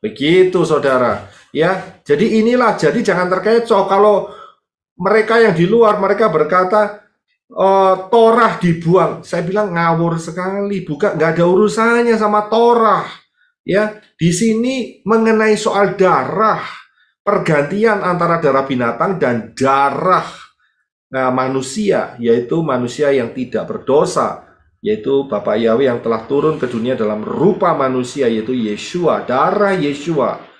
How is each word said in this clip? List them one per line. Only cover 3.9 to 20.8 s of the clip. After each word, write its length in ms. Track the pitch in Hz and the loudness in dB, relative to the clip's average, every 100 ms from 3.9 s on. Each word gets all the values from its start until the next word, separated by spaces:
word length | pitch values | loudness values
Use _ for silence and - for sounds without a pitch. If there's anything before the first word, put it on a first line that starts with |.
| 196 208 202 - - - _ _ _ _ _ | 4 4 4 0 -14 -20 _ _ _ _ _
mereka 440 | 190 214 220 233 | 0 2 2 4
yang 80 | 226 | 4
di 160 | 165 175 | 4 2
luar, 280 | 226 226 208 | 4 4 2
mereka 300 | 190 202 220 | 0 0 0
berkata, 720 | 156 151 185 185 214 208 - _ _ _ _ _ | 0 0 2 2 2 0 -4 _ _ _ _ _
"Eh, 460 | - 190 196 190 185 185 | -2 2 4 4 2 2
Torah 480 | 233 226 226 226 165 | 4 4 4 2 2
dibuang." 640 | 175 165 160 180 - - | -2 0 2 2 2 -4
Saya 180 | - 170 | -8 -6
bilang, 300 | 175 196 208 | -4 -4 -2
"Ngawur 480 | 170 170 165 170 165 | -2 0 0 0 -2
sekali, 640 | 165 170 185 196 202 202 | -6 -8 -6 -6 -4 -6
bukan, 320 | 170 143 208 165 | -6 -2 -2 0
nggak 240 | 160 165 | 0 2
ada 40 | 170 | 2
urusannya 680 | 196 214 220 226 233 240 220 | 4 2 2 0 2 2 2
sama 260 | 214 208 208 | 2 0 0
Torah." 560 | 220 233 240 220 185 - - _ _ _ _ | 2 2 4 2 0 -2 -14 _ _ _ _
Ya, 320 | - 185 214 208 _ _ | -4 -2 -2 -6 _ _
di 80 | 165 | -2
sini 720 | 170 226 220 247 262 214 - 185 | 0 0 0 -2 -4 -8 -10 -2
mengenai 480 | 226 226 220 214 214 | 2 2 2 2 2
soal 400 | - 196 202 - | 0 0 0 2
darah, 640 | 185 151 127 175 220 185 - - - _ _ _ | 2 2 0 0 0 0 -6 -16 -20 _ _ _
pergantian 800 | - 202 165 151 143 196 226 202 | -2 -2 2 0 0 0 0 0
antara 400 | 180 170 170 165 | -2 -2 0 0
darah 240 | 151 135 135 | 2 0 0
binatang 480 | 131 117 117 175 180 | -2 -2 -2 -4 -2
dan 400 | 139 117 107 - | -2 -2 -6 -4
darah, 720 | 135 135 135 - 180 180 - - - _ _ _ | 0 2 0 0 0 0 -2 -14 -20 _ _ _